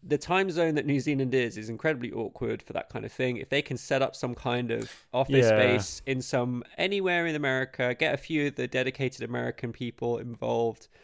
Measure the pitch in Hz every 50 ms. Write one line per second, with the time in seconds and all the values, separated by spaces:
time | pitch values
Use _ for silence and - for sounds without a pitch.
0 | - - 147 139 - - 175 190 196 190 160 170 170 165 151 151 135 147 143 139
1 | 127 151 147 135 135 123 127 131 123 113 92 107 107 110 113 - - 160 151 123
2 | 120 117 - 107 113 - - - 120 113 113 107 - - - - - - - 110
3 | - 117 - - 131 127 123 110 135 - 135 143 147 - 135 123 - - 139 135
4 | 135 - - - - 127 123 - - 131 120 123 123 113 113 117 110 - - -
5 | - _ - 123 135 135 139 135 120 113 107 107 104 104 104 101 92 - - -
6 | - 135 135 131 127 - - 127 123 123 123 120 - - - - - 190 202 196
7 | 190 185 175 170 170 170 156 151 143 135 131 131 131 131 - - 127 123 123 -
8 | 156 147 131 139 - - 165 151 147 143 131 - 123 120 - 127 127 135 131 -
9 | 135 127 - - 120 113 120 120 120 120 117 - - 120 117 - 123 120 - -
10 | 113 120 120 113 120 120 117 - 120 117 117 117 117 117 110 - - - _ -